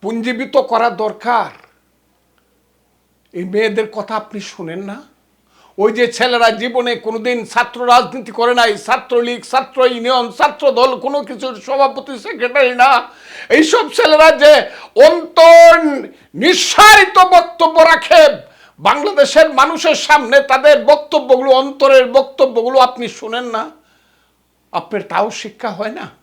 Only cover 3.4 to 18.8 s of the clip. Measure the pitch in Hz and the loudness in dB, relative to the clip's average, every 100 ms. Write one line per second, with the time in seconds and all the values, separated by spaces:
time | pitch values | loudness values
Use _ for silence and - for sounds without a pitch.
3.4 | 180 202 220 202 214 214 208 220 214 214 | -8 -4 -4 -4 -8 -10 -10 -10 -10 -16
4.4 | 185 - 165 170 196 208 302 _ _ _ | -16 -16 -14 -14 -14 -18 _ _ _ _
5.4 | _ _ _ - 208 226 240 - 254 240 | _ _ _ -4 -4 0 -4 -2 -4 0
6.4 | 233 220 240 240 240 233 220 226 220 247 | 0 0 -6 -6 -6 -8 -8 -8 -6 -6
7.4 | 202 226 233 240 247 247 262 262 220 226 | -6 -6 -6 -6 0 0 0 -10 -14 -6
8.4 | 233 247 233 208 208 247 - 240 240 240 | -2 0 -2 -4 -4 -6 -4 -4 -4 -8
9.4 | - 254 269 - 254 247 233 262 233 - | -6 -6 -6 -2 -2 -2 -4 -4 -4 -4
10.4 | 294 294 285 233 262 247 247 285 - 233 | -4 -2 -4 0 -2 -2 -6 -8 -8 -12
11.4 | 262 214 220 269 269 269 269 262 285 311 | -12 -12 -10 -2 -2 -2 -14 -16 -14 -10
12.4 | 240 262 262 247 254 254 - _ - - | -6 -2 -2 2 2 2 -4 _ -20 -20
13.4 | - 247 311 480 302 - 466 302 320 285 | -4 0 0 0 -4 -2 0 4 4 4
14.4 | 294 294 - - - - 294 339 320 - | 4 4 2 -12 -12 4 4 4 -4 4
15.4 | 330 339 339 339 320 277 - _ _ 147 | 8 10 8 6 0 -6 -10 _ _ -4
16.4 | 262 370 - - 415 415 381 370 370 359 | -2 -2 -2 2 6 6 4 2 4 4
17.4 | 339 - 330 330 320 320 - 330 302 - | 2 -2 -2 2 4 2 2 4 4 2
18.4 | - _ _ _ | -12 _ _ _